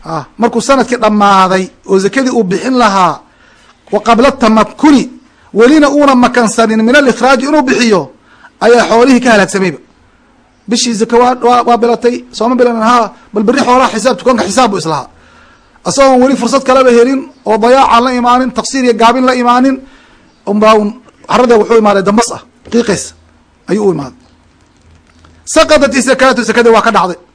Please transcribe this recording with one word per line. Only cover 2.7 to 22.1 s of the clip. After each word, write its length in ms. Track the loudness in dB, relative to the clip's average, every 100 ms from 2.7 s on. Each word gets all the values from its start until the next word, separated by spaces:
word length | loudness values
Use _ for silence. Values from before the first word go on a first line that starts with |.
| 0
lahaa, 420 | 0 2 -2 -2 -14 _ _ _ _ _ _
"wa 80 | -6
qabla 320 | 0 2 2
tamakkuni," 720 | 0 0 0 0 0 2 2 0 -10 _ _ _
welina 340 | 2 4 4 2
uuna 240 | 2 2
makansanin, 680 | 2 2 0 -2 0 -2 0
"min 140 | 2 2
alikraaji," 480 | 2 0 0 0 0
inuu 160 | 0
bixiyo, 480 | 0 0 0 0 -4 -14 _ _ -20 _
ayaa 280 | 2 2 2
xoolihii 320 | 2 2 2
ka 100 | 2
halaagsamayba. 480 | 0 0 -2 -4 -6 _ _ _ _ _ _ _ _ -6
Bishii 260 | -4 -4
zaka 220 | -4 0 2
waa, 160 | 0 0
waa, 200 | 0 0
waa 140 | 0 0
bilatay, 480 | 0 -2 -2 -4 -12
sooma 220 | -8 -4
bilanan, 280 | 0 0 0
haa, 300 | 0 0 -2 -8 _
bal 100 | -4
berri 180 | -2 -2
xoolaha 300 | 0 0 0
xisaab, 240 | -2 -2 -2
tukanka 280 | -2 -2
xisaab 260 | -2 0 0
buu 80 | -2
islahaa. 300 | -6 -8 -8 _ _ _ _ _ _ _
Asagoon 380 | -8 0 2 2
weli 140 | 2 0
fursad 260 | -2 -4
kaleba 280 | 0 2 4
helin, 300 | 2 2 -2 -8 _
oo 140 | -4 -2
dayaac 300 | 2 2 4
aan 140 | 2
la 60 | 0
imaanin, 360 | -2 0 0 -2
taqsiir 320 | -6 -6 -4
iyo 100 | -2
gaabin 300 | 2 0 2 0
la 80 |
imaanin, 420 | 0 0 2 2 -2 -10 -20 _ _ _ _ -6
unbaa 280 | 0 2
un 140 | 2 0 -8 -20 _ -6
carrada 260 | -2 2 2
wuxuu 180 | 2 2
imaaday 240 | 2 0
dambas 280 | 0